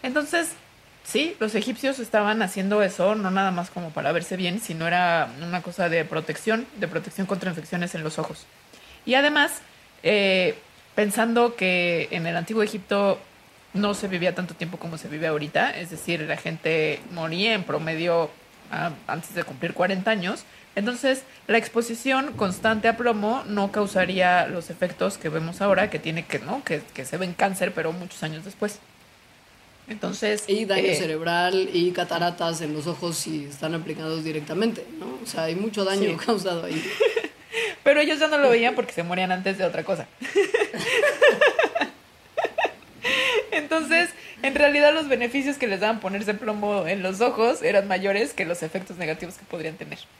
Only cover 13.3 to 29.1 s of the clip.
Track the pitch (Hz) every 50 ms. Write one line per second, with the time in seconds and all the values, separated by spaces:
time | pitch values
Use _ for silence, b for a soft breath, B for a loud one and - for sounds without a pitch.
13.3 | - - - - - - - - - 190 208 202 202 202 208 196 185 175 175 180
14.3 | 175 - 185 165 165 - 170 165 185 170 - 170 165 156 - - 147 156 165 160
15.3 | 156 147 147 151 - 156 226 277 - - 175 175 170 - - - 170 160 156 151
16.3 | 151 151 - 165 165 156 - 160 160 160 156 156 147 - - - 180 170 160 160
17.3 | 160 180 202 233 226 208 175 - 143 151 160 165 160 160 170 175 170 170 160 147
18.3 | - - - - - - - - - 156 165 170 147 135 - - 123 165 - -
19.3 | - 175 165 - 131 131 170 170 - - 175 185 190 185 190 226 220 202 175 185
20.3 | 254 - - B B B B B - 202 208 240 247 240 - 269 269 269 - B
21.3 | B B B - 220 233 226 - - 226 226 226 233 233 - 269 262 269 269 294
22.3 | - - 214 190 180 - - 220 226 220 208 226 226 226 240 240 226 214 202 214
23.3 | 233 262 - 185 208 202 196 196 202 214 208 196 - 190 185 180 190 185 185 180
24.3 | 180 175 170 135 170 175 165 - 170 - 180 175 156 - 180 196 196 - - 160
25.3 | 151 160 160 165 180 - 196 202 190 180 202 208 - 151 - 160 160 170 - -
26.3 | - 139 107 147 220 285 269 - 165 151 - - - - 135 - - 175 190 180
27.3 | 175 - - 196 190 185 185 175 - - 160 160 165 180 180 175 - - 175 156
28.3 | 160 156 180 196 - - - 151 - - - - - - - -